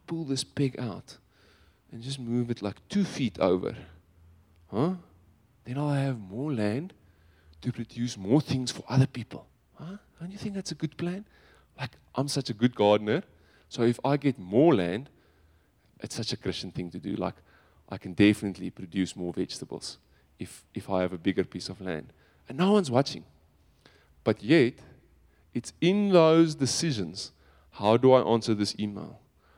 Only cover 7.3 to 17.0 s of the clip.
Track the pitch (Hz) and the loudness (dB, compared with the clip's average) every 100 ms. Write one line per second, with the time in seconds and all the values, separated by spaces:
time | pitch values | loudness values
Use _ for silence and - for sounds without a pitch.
7.3 | _ _ _ - - 120 - 120 107 95 | _ _ _ -8 -8 -10 -6 -6 -6 2
8.3 | 143 - 131 123 - - 135 131 - - | 2 2 -4 -4 -8 -2 2 2 0 -12
9.3 | - - _ _ _ 156 202 _ _ 170 | -14 -18 _ _ _ -16 -16 _ _ -16
10.3 | 196 208 196 185 156 156 - 175 185 214 | -10 -8 -8 -8 -6 -8 -4 -6 -6 -10
11.3 | _ _ _ _ - 127 - _ - 143 | _ _ _ _ -12 -12 -12 _ -6 -4
12.3 | 143 - 104 123 - 104 104 104 139 - | -4 -4 0 0 4 4 6 2 -2 -4
13.3 | _ _ _ _ - 120 120 135 143 139 | _ _ _ _ 0 0 2 0 2 0
14.3 | 123 90 107 165 120 87 98 139 _ _ | -2 0 4 6 4 2 -4 -8 _ _
15.3 | _ _ _ _ _ _ _ 110 - 113 | _ _ _ _ _ _ _ -12 -8 -6
16.3 | 117 98 87 95 - 87 82 | -6 -6 -6 -8 -8 -8 -8